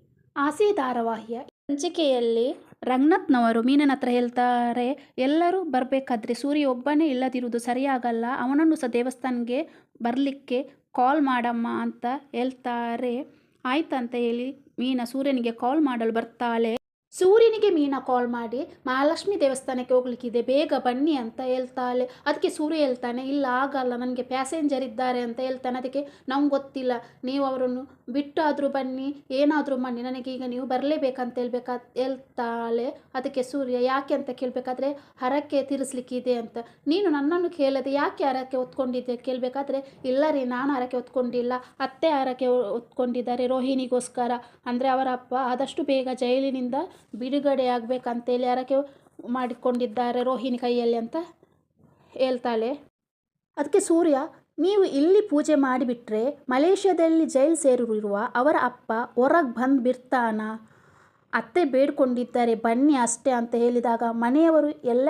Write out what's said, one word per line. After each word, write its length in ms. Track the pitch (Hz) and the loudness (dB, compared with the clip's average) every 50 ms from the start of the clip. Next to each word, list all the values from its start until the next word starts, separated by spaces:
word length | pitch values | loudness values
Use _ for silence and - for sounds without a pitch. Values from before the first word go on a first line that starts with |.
| _ _ _ _ _ _ - | _ _ _ _ _ _ -2
ಆಸೆ 360 | 302 277 302 294 - 415 415 | 0 0 0 2 2 2 2
ಧಾರಾವಾಹಿಯ 680 | 403 359 262 254 247 240 226 226 226 214 214 226 233 233 285 | 4 2 0 0 0 0 0 -2 -2 -4 -6 -8 -10 -10 -10
ಸಂಚಿಕೆಯಲ್ಲಿ 1120 | - _ _ _ - 285 285 311 349 339 349 320 277 262 240 240 233 226 226 233 269 330 - - - - - - | -14 _ _ _ -6 -4 -2 -2 -2 0 2 2 4 4 4 2 2 2 2 0 0 -2 -6 -12 -20 -16 -8 -2
ರಂಗನಾಥ್ನವರು 760 | 240 254 262 277 302 370 403 370 370 269 247 233 226 226 233 | 0 2 4 4 4 4 4 4 2 4 4 4 4 4 4
ಮೀನನ 280 | 226 254 277 285 302 277 262 | 2 4 4 4 4 4 2
ಹತ್ರ 140 | 269 - 247 | 2 0 0
ಹೇಳ್ತಾರೆ, 1040 | 247 247 247 240 240 247 247 247 247 240 240 240 233 247 240 254 285 - - _ - - | 2 2 0 0 0 0 2 2 2 2 0 0 0 0 -2 -2 -2 -6 -10 _ -4 -2
"ಎಲ್ಲರೂ 460 | 254 269 294 320 349 349 359 381 370 | 0 2 2 2 2 2 2 0 -2
ಬರ್ಬೇಕಾದ್ರೆ 720 | 320 254 254 240 254 269 269 269 - 247 226 233 240 240 | 0 0 0 0 2 0 -2 0 0 -4 -4 -2 -4 -4
ಸೂರ್ಯ 320 | 233 - 277 294 302 294 | -2 0 0 2 2 2
ಒಬ್ಬನೇ 400 | 269 254 240 254 285 302 302 330 | 2 0 0 0 0 2 4 4
ಇಲ್ಲದಿರುವುದು 520 | 302 254 247 262 262 262 247 247 240 226 233 | 2 2 0 -2 -2 -2 -2 -4 -2 -4 -4
ಸರಿಯಾಗಲ್ಲ, 680 | 233 247 240 254 269 277 269 247 247 240 233 226 233 240 269 - | -2 -2 -2 -2 0 0 0 0 -2 -2 -2 -2 -2 -2 -4 -2
ಅವನನ್ನು 380 | 247 262 277 294 330 320 311 | -2 0 2 4 4 4 2
ಸಹ 100 | 302 269 | 2 0
ದೇವಸ್ಥಾನಕ್ಕೆ 840 | 240 233 240 240 254 247 - - 262 247 240 240 233 240 277 - - - - _ _ _ - | -2 0 0 0 -2 -4 -6 -6 -4 -4 -4 -4 -4 -4 -4 -4 -6 -12 -20 _ _ _ -6
ಬರ್ಲಿಕ್ಕೆ 600 | 226 233 240 262 277 277 269 277 - - 254 247 269 - - _ _ _ | -4 -2 0 0 0 -2 -2 -6 -6 -4 -4 -4 -4 -6 -14 _ _ _
ಕಾಲ್ 280 | - - 247 254 285 320 | -2 2 2 4 4 2
ಮಾಡಮ್ಮ" 460 | 285 269 254 247 233 240 233 233 233 233 233 233 | 2 2 0 0 0 -2 -2 -2 -4 -4 -4 -4
ಅಂತ 260 | 233 233 226 - - 240 262 277 277 - | -4 -6 -6 -6 -6 -6 -6 -6 -8 -8
ಹೇಳ್ತಾರೆ. 840 | - 233 247 262 254 - - 247 240 240 240 233 233 233 254 247 233 247 302 - - _ _ _ _ _ - | -6 -4 -4 -4 -6 -8 -8 -6 -6 -4 -4 -4 -6 -4 -4 -4 -4 -4 -8 -10 -16 _ _ _ _ _ -4
ಆಯ್ತಂತ 500 | 247 254 311 330 330 311 262 240 233 247 | -2 0 0 0 -2 -4 -4 -4 -4 -4
ಹೇಳಿ 380 | 240 240 233 233 240 247 262 277 - _ _ - - | -2 0 0 0 -2 -4 -6 -8 -12 _ _ -6 -4
ಮೀನ 220 | 240 262 262 247 240 | -2 0 0 -2 -2
ಸೂರ್ಯನಿಗೆ 480 | 240 - 269 269 285 269 254 233 233 | -4 -4 -2 0 0 0 0 0 -2
ಕಾಲ್ 280 | 226 - 247 247 277 320 | -4 -2 -2 0 2 2
ಮಾಡಲು 320 | 311 269 247 226 226 220 | 2 2 0 0 -2 0
ಬರ್ತಾಳೆ. 640 | 220 226 233 - - - 247 240 233 226 233 226 226 262 _ _ _ _ _ _ | 0 -2 -4 -4 -6 -4 -4 -2 0 0 0 0 -2 -4 _ _ _ _ _ _
ಸೂರ್ಯನಿಗೆ 600 | - - 359 370 403 466 466 453 440 415 427 415 | -2 2 4 6 8 8 6 6 4 4 2 2
ಮೀನಾ 300 | 359 311 285 277 277 262 | 2 2 2 0 -2 -4
ಕಾಲ್ 280 | 254 - 254 247 247 240 | -2 0 0 0 0 0
ಮಾಡಿ, 300 | 240 240 233 226 233 254 339 - - _ - | -4 -4 -6 -6 -6 -6 -8 -8 -12 _ -4
"ಮಹಾಲಕ್ಷ್ಮಿ 540 | 254 254 262 277 302 330 311 - 392 403 339 | -2 0 2 2 2 0 0 -2 -2 0 2
ದೇವಸ್ಥಾನಕ್ಕೆ 540 | 302 269 254 262 - - 262 247 247 - 254 | 2 0 0 -2 -6 -6 -6 -4 -2 2 2
ಹೋಗ್ಲಿಕ್ಕಿದೆ, 480 | 254 247 254 240 233 - 240 208 240 | 2 2 0 -6 -6 -6 -4 -2 -2
ಬೇಗ 300 | 233 240 262 285 320 311 294 262 | 0 2 2 2 2 2 0 0
ಬನ್ನಿ" 380 | - 247 247 254 285 330 302 | 0 0 0 2 2 0 0
ಅಂತ 240 | 262 226 226 - - | 0 -2 -6 -8 -8
ಹೇಳ್ತಾಳೆ. 640 | 262 254 254 262 254 247 - 262 247 247 247 247 247 254 - - - | -4 -2 -2 -2 -4 -6 -4 -4 -4 -2 -2 -2 -2 -4 -6 -6 -2
ಅದಕ್ಕೆ 220 | 294 302 302 381 339 | -2 -2 0 -2 -4
ಸೂರ್ಯ 280 | - - 302 302 320 | -2 -2 -4 -2 0
ಹೇಳ್ತಾನೆ, 520 | 311 294 262 247 247 - 240 233 254 262 269 | 0 0 0 0 -2 -4 -6 -6 -6 -6 -4
"ಇಲ್ಲ 180 | 277 285 269 247 | -2 -2 0 0
ಆಗಲ್ಲ, 460 | 247 254 277 269 262 269 254 247 240 | 0 0 -2 -2 -2 -2 -2 -2 -4
ನನಗೆ 260 | 240 247 254 247 247 | -4 -4 -6 -6 -6
ಪ್ಯಾಸೆಂಜರ್ 600 | 247 - 254 262 254 254 330 320 302 285 269 254 | -6 -4 -4 -4 -4 -4 -4 -2 -2 0 -2 -2
ಇದ್ದಾರೆ" 380 | 269 240 220 233 254 254 247 247 | -4 -6 -4 -4 -2 -2 -2 -2
ಅಂತ 200 | 247 233 233 254 | -4 -4 -6 -6
ಹೇಳ್ತಾನೆ. 380 | 262 254 262 254 - 254 247 254 | -6 -6 -6 -4 -4 -6 -4 -4
ಅದಕ್ಕೆ, 300 | 247 254 262 277 285 277 - - - - | -6 -4 -4 -6 -6 -6 -12 -14 -8 -4
"ನಂಗೆ 200 | 254 277 294 285 | 0 0 2 2
ಗೊತ್ತಿಲ್ಲ, 440 | 277 277 277 - - 269 254 247 240 233 - - - - - | 2 0 -2 -4 -8 -4 -2 -2 -2 -4 -6 -12 -18 -10 -8
ನೀವು 200 | 254 269 277 277 | -4 -2 -2 -2
ಅವರನ್ನು 580 | 269 262 254 254 254 247 254 269 - - _ - - | -2 -2 -2 -2 -2 -4 -4 -8 -12 -18 _ -12 -6
ಬಿಟ್ಟಾದ್ರೂ 600 | 240 285 285 285 - 349 320 302 285 294 277 277 | -4 -4 -4 -2 -2 0 0 0 0 0 -2 -2
ಬನ್ನಿ, 560 | 277 269 262 262 254 262 269 277 285 - - - | -2 -2 -4 -4 -6 -6 -6 -8 -8 -10 -10 -4
ಏನಾದ್ರೂ 460 | 262 262 294 294 311 294 285 285 269 | 0 2 2 4 2 2 0 -2 -2
ಬನ್ನಿ, 260 | 247 254 254 240 233 | -4 -4 -4 -6 -6
ನನಗೆ 320 | 240 254 254 262 247 262 254 | -6 -8 -8 -8 -8 -10 -8
ಈಗ 80 | 247 254 | -8 -8
ನೀವು 200 | 247 240 247 269 | -6 -6 -6 -4
ಬರ್ಲೇಬೇಕಂತ 720 | 247 262 254 254 285 311 294 285 254 254 262 254 240 240 247 | -2 -2 -2 0 0 0 0 0 -2 -2 -4 -6 -6 -4 -6
ಹೇಳ್ಬೇಕಾ-, 600 | 240 247 240 240 240 - 247 247 - - - 233 | -6 -4 -4 -6 -6 -6 -8 -8 -8 -10 -4 -4
ಹೇಳ್ತಾಳೆ." 1040 | 254 262 269 262 - _ - - 240 233 233 233 233 233 233 233 233 277 294 - _ _ - | -4 -4 -4 -8 -10 _ -8 -6 -6 -4 -4 -6 -4 -2 -2 -2 -2 -4 -8 -10 _ _ -8
ಅದಕ್ಕೆ 280 | 262 254 277 277 262 | -6 -6 -4 -4 -4
ಸೂರ್ಯ 420 | 254 254 - 285 269 247 247 247 247 | -4 -4 -4 -4 -2 -2 -2 0 0
ಯಾಕೆ 300 | 254 262 277 277 - 302 | 2 0 0 0 -2 -2
ಅಂತ 160 | 254 277 262 | -4 -4 -6
ಕೇಳ್ಬೇಕಾದ್ರೆ, 600 | 247 254 269 247 247 254 247 254 254 254 262 277 | -8 -6 -6 -6 -6 -6 -6 -6 -6 -4 -4 -4
"ಹರಕೆ 720 | 285 277 - _ _ - 262 254 277 294 294 294 302 277 | -4 -6 -14 _ _ -6 -2 -2 0 -2 -2 0 -2 -2
ತೀರಿಸ್ಲಿಕ್ಕಿದೆ" 720 | 269 277 285 269 269 262 - 247 247 - 247 247 247 254 247 | -2 -2 -4 -4 -4 -6 -6 -10 -10 -6 -8 -6 -2 -2 -2
ಅಂತ. 220 | 233 226 220 - 233 233 - - _ - | -2 -2 -8 -10 -12 -12 -12 -16 _ -2
"ನೀನು 240 | 285 311 392 415 359 | 0 0 2 2 2
ನನ್ನನ್ನು 400 | 294 285 277 294 349 359 349 349 | 0 2 0 0 2 2 0 -2
ಕೇಳದೆ 400 | - - 277 269 269 269 254 285 | 0 0 0 2 2 0 -2 0
ಯಾಕೆ 340 | 269 285 294 392 - - 339 | 0 0 0 0 -2 0 -2
ಹರಕೆ 320 | 277 247 262 254 254 - | 0 0 -2 -4 -4 -4
ಹೊತ್ಕೊಂಡಿದ್ದೆ?" 600 | 254 254 254 - - 262 254 247 247 247 254 240 | -4 -4 -4 -4 -4 -2 -2 -2 -4 -4 -4 -6
ಕೇಳ್ಬೇಕಾದ್ರೆ, 840 | 233 - 269 254 254 247 254 254 277 277 277 269 269 269 - - - - | -6 -4 -6 -4 -4 -4 -4 -4 -4 -4 -4 -4 -6 -6 -8 -16 -8 -4
"ಇಲ್ಲ 200 | 262 254 269 302 311 | -2 2 2 2 2
ರೀ, 140 | 302 277 254 | 2 0 -2
ನಾನು 280 | 247 247 247 262 277 | -2 -4 -2 -2 0
ಹರಕೆ 240 | 285 254 247 254 254 | 0 -2 -2 -4 -4
ಹೊತ್ಕೊಂಡಿಲ್ಲ, 560 | 247 240 - - 262 247 240 226 247 240 240 247 254 247 - _ - | -6 -6 -4 -2 -2 -2 0 -2 -2 -2 -2 -4 -4 -6 -10 _ -6
ಅತ್ತೆ 300 | 269 262 - - - 320 | -6 -6 -4 0 2 2
ಹರಕೆ 380 | 302 277 262 262 247 254 262 | 2 2 0 -2 -2 -2 0
ಹೊ-, 160 | 247 247 247 | 2 2 2
ಹೊತ್ಕೊಂಡಿದ್ದಾರೆ 840 | 233 202 190 240 - - - - 247 247 240 247 226 247 247 247 254 | 2 0 -4 -6 -6 -8 -4 -4 -2 -2 -2 -2 -2 -2 -2 -2 0
ರೋಹಿಣಿಗೋಸ್ಕರ. 840 | 247 262 262 247 262 269 262 254 247 247 247 240 - - 247 247 240 240 247 247 - - _ - | 0 0 0 0 0 0 0 0 0 -2 -2 -2 -2 -4 -2 -2 -2 -2 -4 -6 -12 -20 _ -8
ಅಂದ್ರೆ 220 | 247 240 247 262 269 | -4 -4 0 2 2
ಅವರ 180 | 254 262 262 254 | 2 2 0 0
ಅಪ್ಪ 220 | 254 247 - - 240 | -2 -4 -6 -4 -2
ಆದಷ್ಟು 480 | 254 269 240 254 247 269 262 - - | -2 0 0 -2 -2 -4 -4 -4 -4
ಬೇಗ 260 | 320 285 269 262 247 254 254 | 0 0 0 0 0 -2 -4
ಜೈಲಿನಿಂದ 600 | 240 254 247 254 269 269 269 254 262 247 247 247 277 339 370 - - _ _ - | -2 0 0 2 2 0 0 -2 -2 -4 -2 -2 -4 -4 -6 -10 -18 _ _ -12
ಬಿಡುಗಡೆ 520 | 208 247 262 269 294 277 285 277 254 254 | -8 -6 -2 -2 0 2 2 2 2 2
ಆಗ್ಬೇಕಂತೇಳಿ 800 | 247 247 247 226 226 254 247 - 240 240 240 240 - 247 247 254 | 0 0 -2 -2 -4 -6 -4 -4 -4 -6 -4 -2 -2 0 2 2
ಹರಕೆ 300 | 247 247 247 254 - 269 269 285 277 - - _ _ _ - - 285 | 2 2 2 0 0 0 0 0 -2 -8 -20 _ _ _ -14 -8 -6
ಮಾಡಿಕೊಂಡಿದ್ದಾರೆ 960 | 240 254 247 240 240 - - 254 247 240 247 233 214 247 240 240 240 247 | -4 -2 -2 -4 -4 -2 0 0 0 2 0 -2 -2 -2 0 0 0 0
ರೋಹಿಣಿ 360 | 247 254 262 214 226 269 247 240 | 0 0 0 -2 -2 -2 -2 -2
ಕೈಯಲ್ಲಿ" 380 | 262 247 240 240 233 233 233 | 0 0 0 2 2 2 0
ಅಂತ 200 | 226 226 233 - 320 349 - - _ _ _ _ _ _ _ _ _ _ _ _ _ _ _ | 0 -2 -4 -6 -6 -8 -8 -14 _ _ _ _ _ _ _ _ _ _ _ _ _ _ _
ಹೇಳ್ತಾಳೆ. 600 | - - 262 262 262 247 - 247 233 220 220 240 277 285 - _ _ _ _ _ _ _ _ _ _ _ _ _ - | -4 -2 0 0 0 -2 -2 -2 -2 0 -2 -2 -4 -8 -12 _ _ _ _ _ _ _ _ _ _ _ _ _ -6
ಅದಕ್ಕೆ 240 | 302 285 294 - 392 | -6 -4 2 2 2
ಸೂರ್ಯ, 380 | 381 - 339 330 349 330 285 262 294 330 - - _ _ - - | 4 4 4 4 4 4 2 2 0 -4 -10 -18 _ _ -4 -2
"ನೀವು 260 | 294 370 415 415 381 | 0 2 4 4 4
ಇಲ್ಲಿ 440 | 330 - 277 294 339 381 415 415 415 | 4 4 2 4 6 6 4 4 4
ಪೂಜೆ 260 | 294 294 302 311 302 | 2 2 4 4 4
ಮಾಡಿಬಿಟ್ರೆ 840 | 277 277 262 254 254 247 247 240 240 - - 214 214 226 277 294 - - - | 4 4 2 2 0 0 -2 -4 -6 -6 -4 -2 -2 -2 -2 -4 -6 -4 -2
ಮಲೇಷ್ಯಾದಲ್ಲಿ 800 | 254 262 294 359 392 381 - 392 349 339 330 330 320 320 320 | 2 2 4 4 4 4 4 2 4 4 4 4 4 4 2
ಜೈಲ್ 300 | 247 - 262 269 311 330 | 2 4 4 4 4 4
ಸೇರಿರುವ 640 | 302 - 269 247 240 240 226 220 214 214 202 202 202 226 254 - | 4 4 4 4 4 2 0 -2 -2 -2 -2 -2 -2 -2 -2 0
ಅವರ 220 | 240 254 302 339 - | 2 2 4 4 4
ಅಪ್ಪ 300 | - 247 - - _ - 220 226 247 - - | 2 0 -4 -6 _ -4 -4 -4 -4 -4 0
ಹೊರಗ್ 400 | 240 254 277 - 339 320 247 233 | 2 2 4 4 4 2 2 -2
ಬಂದ್ 280 | 220 254 262 277 262 | -2 0 2 2 2
ಬಿಡ್ತಾನ? 580 | 226 247 247 - - - 269 254 240 226 214 214 214 214 220 220 - _ _ _ _ _ _ _ _ _ _ _ _ - | 2 0 -2 -2 -4 -2 0 0 0 0 -2 -2 -6 -6 -10 -12 -16 _ _ _ _ _ _ _ _ _ _ _ _ -6
ಅತ್ತೆ 320 | - 226 226 - - 359 349 | -6 -6 -4 0 0 2 2
ಬೇಡ್ಕೊಂಡಿದ್ದಾರೆ 920 | 277 247 262 277 294 294 - 277 254 247 240 247 240 - 247 240 233 226 | 4 4 4 4 4 4 2 2 2 2 -2 -4 -2 0 0 2 2 2
ಬನ್ನಿ 400 | 214 226 233 233 247 277 302 294 | 2 2 0 2 4 4 4 6
ಅಷ್ಟೇ" 360 | 262 240 233 - - - 269 | 4 2 0 0 0 0 0
ಅಂತ 240 | 254 240 233 233 247 | 2 2 0 0 0
ಹೇಳಿದಾಗ, 480 | 233 233 240 240 240 233 233 233 226 240 233 | 2 2 2 2 2 2 2 0 0 0 -2
"ಮನೆಯವರು 580 | 226 233 233 240 262 302 330 330 320 302 294 294 | 0 0 0 2 4 6 6 6 6 6 4 2
ಎಲ್ಲ 400 | 302 - - 247 233 247 269 | -2 -2 -2 0 2 4 4